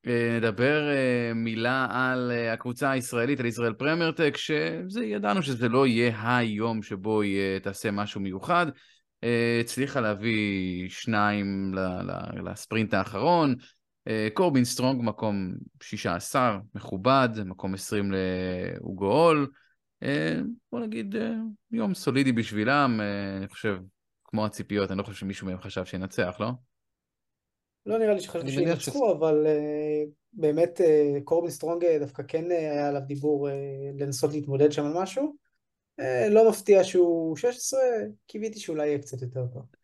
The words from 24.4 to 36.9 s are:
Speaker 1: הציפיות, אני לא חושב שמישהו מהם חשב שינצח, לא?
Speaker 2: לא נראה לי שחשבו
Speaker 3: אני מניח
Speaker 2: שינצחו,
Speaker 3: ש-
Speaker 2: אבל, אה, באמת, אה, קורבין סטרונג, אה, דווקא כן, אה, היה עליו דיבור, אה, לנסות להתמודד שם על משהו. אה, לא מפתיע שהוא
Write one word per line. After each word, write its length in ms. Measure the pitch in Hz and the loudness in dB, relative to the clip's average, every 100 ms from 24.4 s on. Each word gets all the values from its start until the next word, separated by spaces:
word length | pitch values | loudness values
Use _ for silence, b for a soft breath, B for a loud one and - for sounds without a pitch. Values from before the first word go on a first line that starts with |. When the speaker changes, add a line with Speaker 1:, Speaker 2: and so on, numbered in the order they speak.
| 107 | -2
Speaker 1:
הציפיות, 440 | - 101 104 98 | -4 -4 -2 0
אני 80 | 95 | -2
לא 40 | |
חושב 160 | 101 98 | -6 -8
שמישהו 280 | 98 98 95 | -8 -8 -8
מהם 120 | 92 | -8
חשב 260 | 98 92 | -8 -8
שינצח, 520 | 90 92 92 - 92 - | -6 -6 -6 -2 -4 -2
לא? 100 | 107 123 _ _ _ _ _ _ _ _ _ _ _ _ 202 | -6 -6 _ _ _ _ _ _ _ _ _ _ _ _ -4
Speaker 2:
לא 120 | 226 | 2
נראה 160 | 220 | 2
לי 60 | 196 | 2
שחשבו 280 | - 170 135 | 0 -6 -2
Speaker 3:
אני 80 | 135 | 2
מניח 240 | 151 170 | 2 0
Speaker 2:
שינצחו, 280 | - 285 233 | -2 0 2
Speaker 3:
ש- 80 | 156 | 4
Speaker 2:
אבל, 300 | 160 151 156 | 4 4 4
אה, 560 | 151 151 151 151 151 151 _ _ | 2 0 -4 -2 -2 -4 _ _
באמת, 480 | - 156 151 170 175 | 0 2 4 2 4
אה, 380 | 170 151 147 143 | 6 6 6 2
קורבין 260 | 139 165 170 | 0 0 0
סטרונג, 340 | 156 156 170 | -6 -4 2
אה, 140 | 175 156 | 2 2
דווקא 240 | 143 - 131 | 0 -8 -4
כן, 220 | 165 170 | -4 0
אה, 60 | 175 | 0
היה 320 | 156 147 143 | 0 0 0
עליו 140 | 143 135 | -2 -4
דיבור, 420 | 143 151 143 143 | -2 0 2 0
אה, 60 | 139 139 135 139 139 | -4 -6 -8 -10 -6
לנסות 340 | 139 131 151 | -4 0 -2
להתמודד 400 | 151 143 139 147 | -2 -2 4 4
שם 140 | 147 147 | 4 -2
על 160 | 165 | -2
משהו. 340 | 190 254 302 294 _ _ _ _ _ - | -2 -2 -4 -6 _ _ _ _ _ -8
אה, 280 | 269 127 220 | -2 2 6
לא 200 | 214 226 | 8 8
מפתיע 340 | 214 - 196 | 4 6 6
שהוא 520 | 185 | 6